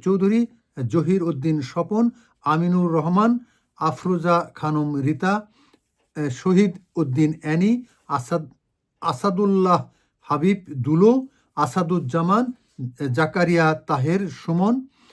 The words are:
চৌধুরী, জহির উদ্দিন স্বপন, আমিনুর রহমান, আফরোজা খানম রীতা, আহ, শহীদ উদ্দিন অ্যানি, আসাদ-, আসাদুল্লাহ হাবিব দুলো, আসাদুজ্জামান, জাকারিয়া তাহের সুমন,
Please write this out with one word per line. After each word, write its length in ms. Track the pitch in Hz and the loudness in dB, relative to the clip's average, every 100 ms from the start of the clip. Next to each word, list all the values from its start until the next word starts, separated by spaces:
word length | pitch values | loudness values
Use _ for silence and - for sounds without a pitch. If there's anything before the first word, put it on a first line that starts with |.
চৌধুরী, 440 | 185 190 196 226 233 _ _ - 123 | -2 0 2 2 -2 _ _ -8 -2
জহির 340 | 165 151 190 | 0 2 0
উদ্দিন 400 | 170 135 160 156 | 0 -2 -2 -2
স্বপন, 480 | 127 170 170 214 233 - _ _ | -4 -6 -2 0 0 -2 _ _
আমিনুর 500 | 143 156 175 180 175 | -2 0 2 2 2
রহমান, 460 | 165 156 180 226 240 - _ _ - | 0 2 2 2 0 -4 _ _ -6
আফরোজা 760 | 156 - 180 180 170 175 175 | -4 -2 -2 -2 2 0 0
খানম 400 | - 151 151 147 | -6 -2 -2 -2
রীতা, 400 | 143 135 156 190 | -2 -2 -2 -2
আহ, 920 | 208 214 _ _ _ _ _ _ - 147 | -2 -6 _ _ _ _ _ _ -8 -6
শহীদ 500 | 123 - 185 202 - _ - | -4 2 4 2 -2 _ -4
উদ্দিন 360 | 143 127 156 160 | -2 2 0 0
অ্যানি, 420 | 151 160 202 247 - _ - | -2 0 2 0 -4 _ -6
আসাদ-, 460 | 143 - 170 143 _ _ _ _ - | -6 -4 -6 -6 _ _ _ _ -10
আসাদুল্লাহ 880 | 165 - 202 185 202 190 185 175 - _ _ _ | -6 -2 -2 0 2 2 4 2 0 _ _ _
হাবিব 380 | - 147 175 202 - 139 | -6 0 0 0 -4 -6
দুলো, 500 | 123 156 214 262 262 _ _ - | 0 4 4 4 0 _ _ -4
আসাদুজ্জামান, 960 | 147 - 170 180 127 165 170 208 254 254 _ - 123 - 143 | -2 -2 -2 -2 -2 -2 0 0 0 -8 _ -12 -12 -6 -4
জাকারিয়া 640 | 120 156 - 170 170 160 | -2 0 0 2 2 2
তাহের 540 | 156 - 143 139 190 196 | 0 -2 -2 0 0 -2
সুমন, 580 | 127 - 170 196 254 262 _ _ | -8 -4 0 2 0 -4 _ _